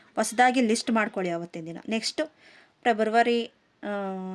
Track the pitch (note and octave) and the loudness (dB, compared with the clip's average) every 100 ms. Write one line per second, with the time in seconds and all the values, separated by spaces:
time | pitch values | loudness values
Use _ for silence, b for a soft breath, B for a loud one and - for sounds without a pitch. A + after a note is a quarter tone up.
0 | B - G#3+ G#3+ B3+ B3 A#3 A#3 - A3+ | B -4 -2 4 4 4 2 2 0 0
1 | G#3+ G#3 F#3 E3+ F3 E3+ E3 E3 - A3 | 0 -2 -4 -4 -6 -10 -12 -12 -6 -4
2 | A3 - D#4 B B B B B B3 G#3+ | -4 -6 -6 B B B B B 0 2
3 | A3 A3+ A#3 A#3 A3+ _ _ _ G3+ G3+ | 4 4 4 2 -2 _ _ _ -8 -6
4 | G3 F#3+ F#3 | -4 -6 -8